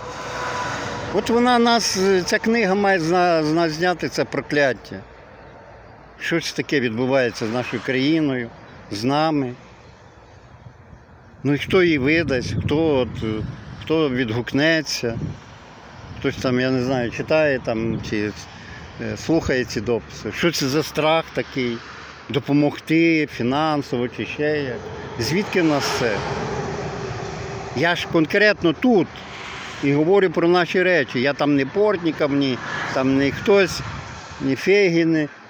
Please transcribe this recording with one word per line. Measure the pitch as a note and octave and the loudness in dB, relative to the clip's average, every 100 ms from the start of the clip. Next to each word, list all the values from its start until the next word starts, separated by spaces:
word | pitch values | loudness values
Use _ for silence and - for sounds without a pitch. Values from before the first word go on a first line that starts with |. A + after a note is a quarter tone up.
| - - - - - - - - - - - | -12 -10 -10 -6 -6 -4 -6 -6 -8 -8 -4
От | F#3+ G#3+ | -2 2
вона | A#3 B3 A#3+ | 4 4 4
нас, | A#3+ A#3 - F#3+ F#3+ F#3+ | 4 4 2 2 4 4
ця | F3 G#3+ | 2 0
книга | A3 A#3 F#3+ | 2 2 2
має | G3+ G3+ F#3+ | 2 4 2
з | D#3+ | 2
на-, | F3+ F3+ E3 | 2 4 4
з | D3+ | 2
нас | E3 E3 | 2 0
зняти | D#3 F3+ E3+ D3 | 0 0 0 -2
це | - | -2
прокляття. | C#3 C#3 - D3 C#3 A2 - G2 - - - - - - - - - - - - | -2 -4 -2 2 2 0 -8 -14 -16 -20 -20 -20 -20 -20 -20 -20 -20 -20 -20 -10
Щось | - E3 - | -4 -2 -4
таке | - C3+ D3 | -6 -2 0
відбувається | A#2+ A2 C3 C3+ B2 - A2 | 0 0 0 2 0 -2 -4
з | |
нашою | B2 A#2 A#2 - | -4 -4 -6 -2
країною, | C3 C#3 D#3+ D3+ B2+ A#2 - - - - | 0 2 2 0 -2 -6 -12 -20 -20 -12
з | G2+ | -4
нами. | A#2+ D3 D#3+ D3 B2+ B2 - - - - - - - - - - - - - - - - - - | 0 2 2 0 -2 -8 -18 -20 -20 -20 -20 -20 -20 -20 -20 -20 -20 -20 -20 -20 -20 -20 -20 -6
Ну | C3+ | -2
і | C#3 | 0
хто | - F#3 | 2 4
її | F3 D3 | 4 4
видасть, | C3 E3 D3 B2+ A2 - | 2 2 2 0 -2 -4
хто | - D3 D#3+ C3+ | 0 2 2 2
от, | A#2 - A2 A2 - - - - | 0 -2 -4 -4 -6 -10 -14 -12
хто | - D#3+ D3+ | -2 0 2
відгукнеться, | B2+ A#2+ A#2 A2+ C3+ D#3 D#3+ C#3+ - A#2+ A2+ - - - - - - - - - - | 0 -2 -2 -2 2 4 2 0 -4 -4 -4 -8 -10 -16 -20 -20 -20 -20 -18 -16 -4
хтось | C#3 - | -4 -2
там, | C3+ B2 | 0 2
я | B2+ | 2
не | C3 | 0
знаю, | B2 C3 A#2 | 0 0 -2
читає | A#2+ - D#3 D3+ C3 | -4 0 2 4 2
там | B2 A2+ A2+ A2 - | 0 -2 -2 -2 -4
чи, | G#2+ G#2 - - - - - - - | -2 -4 -6 -16 -18 -18 -16 -16 -10
е, | A2+ G#2+ | -8 -6
слухає | - E3 D#3 C3 | 0 0 2 -2
ці | A#2+ - | -2 -4
дописи. | A2 A2+ - - A2 | -2 -2 -4 -12 -10
Що | - E3+ | 0 0
це | - C#3 | 0 0
за | D3+ | 0
страх | C#3 - D3+ D#3+ - | -2 0 2 0 -2
такий? | - A#2 C#3 B2 A#2 - - - - - | -6 -6 -4 -4 -4 -10 -16 -18 -18 -6
Допомогти | C3 - C#3+ D3 - - D#3+ E3 D#3+ D3 | -4 2 2 2 0 0 2 4 2 0
фінансово | - A#2+ C#3 D#3 D3 B2+ B2 B2 | -2 0 2 0 0 -2 -4 -4
чи | - G#2 | -6 -8
ще | - D3+ D3+ | -2 -2 -2
як? | C3+ A2 - - - - | -4 -8 -10 -12 -10 -6
Звідки | A2+ F3 G#3 F#3 | -2 0 0 2
в | |
нас | D#3+ C#3+ - - | 2 2 0 0
це? | A#2+ G2 - - - - - - G4 - - - - - - - - A#2+ | 0 -2 -4 -6 -6 -6 -6 -6 -8 -8 -8 -8 -8 -10 -10 -10 -8 0
Я | E3+ E3+ | 0 0
ж | - | 0
конкретно | E3+ D#3 G3+ G#3+ G3 E3+ | 2 4 4 4 4 0
тут | D3 B3+ G#3+ C#3 - - - - - - - | 2 4 4 2 -4 -14 -14 -12 -12 -12 -2
і | C#3+ | 2
говорю | C#3+ D#3+ G3+ F#3+ | 4 6 6 4
про | E3 E3+ | 2 4
наші | F3+ E3+ F#3+ | 4 4 2
речі. | F3+ E3+ B2 B2+ | 4 4 2 0
Я | C#3 | 0
там | C#3 D3 C#3+ | 2 2 2
не | C3+ | 2
Портніков, | G3 G#3+ F#3+ E3+ C#3+ D3+ | 2 2 2 0 0 0
ні, | C#3+ C#3 A#2 - - - | 2 0 -2 -4 -6 -4
там | C3+ C3 C3+ | 0 2 2
не | C#3 | 2
хтось, | - - G3+ F3 - - - - - - - | 0 4 4 4 0 -8 -10 -12 -14 -16 -6
ні | C3+ C3+ | -2 0
Фегіни, | - G3+ F#3+ E3 E3 D#3+ D3 - | 2 4 4 4 4 2 0 -6